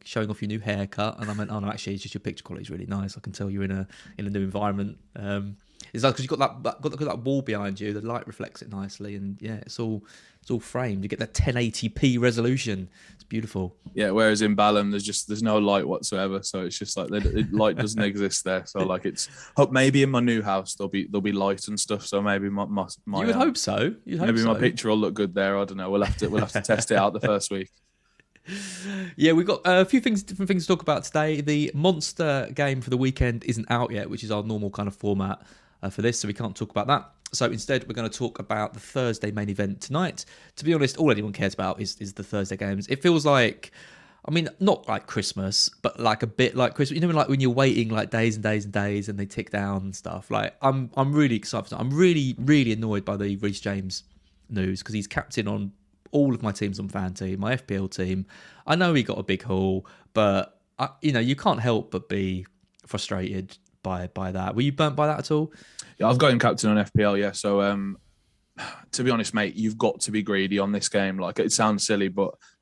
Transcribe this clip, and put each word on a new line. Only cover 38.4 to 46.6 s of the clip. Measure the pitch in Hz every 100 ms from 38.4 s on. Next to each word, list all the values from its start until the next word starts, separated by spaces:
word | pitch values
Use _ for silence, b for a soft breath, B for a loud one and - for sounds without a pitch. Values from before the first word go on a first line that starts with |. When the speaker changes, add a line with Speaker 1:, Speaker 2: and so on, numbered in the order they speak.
| 98 107 107
Speaker 1:
the | 104
Thursday | - 135 123 107 104
main | 104 104
event | 98 101 101
tonight. | - 139 180 - - B B -
To | 147
be |
honest, | 165 135 -
all | 156
anyone | 107 104
cares | 101 98
about | - 95 92
is, | 98 -
is | 101
the | 98
Thursday | 98 104 98 95
games. | 101 98 101
It | 139
feels | 180 165 147
like, | 139 113 - - B B B B B -
I |
mean, | 165 160 -
not | 190 - -
like | 104 -
Christmas, | 110 95 - 95 - - -
but, | - -
like, | 117 107
a | 113
bit | - 123
like | 127